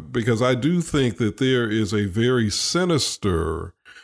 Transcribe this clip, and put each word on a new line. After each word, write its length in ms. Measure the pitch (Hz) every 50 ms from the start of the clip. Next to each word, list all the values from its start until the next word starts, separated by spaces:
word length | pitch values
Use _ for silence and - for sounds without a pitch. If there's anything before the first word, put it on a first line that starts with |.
| 101 -
because 320 | 123 120 110 123 113 107 123
I 100 | 127 127
do 280 | 117 120 160 180 175
think 360 | 160 - - 143 131 120 -
that 200 | - 120 104 -
there 300 | - 135 131 131 123 120 107
is 200 | 107 110 110 92
a 140 | 110 104 104
very 460 | 95 87 113 117 123 127 123 113 104
sinister, 1200 | - - - - - 170 185 175 165 131 - - - - - 98 87 82 82 80 80 82 85 87 - _ _ - - -